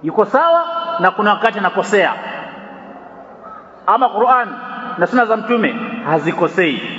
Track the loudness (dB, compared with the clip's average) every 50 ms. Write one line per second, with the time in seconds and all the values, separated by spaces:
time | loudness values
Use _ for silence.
0 | -6 -2 2 2 2 4 4 2 4 4 4 4 2 0 -4 -6 -4 -4 -4 2
1 | 2 2 2 2 2 2 2 4 2 0 0 2 -2 0 0 0 -2 2 2 2
2 | 4 2 0 -4 -8 -12 -12 -12 -12 -14 -16 -16 -16 -16 -18 -18 -18 -18 -18 -18
3 | -18 -20 -20 -20 -20 -20 -20 -20 -20 -18 -18 -18 -20 -20 -20 -6 0 2 4 4
4 | 4 2 2 2 4 4 4 2 2 -2 -8 -12 -12 -12 -12 -10 -10 -10 -2 -2
5 | -2 2 2 2 2 2 2 -2 0 -2 0 2 2 0 -2 -4 -8 -8 -8 -8
6 | -2 0 0 0 0 0 0 0 0 0 2 2 2 2 0 -2 -6 -8 -10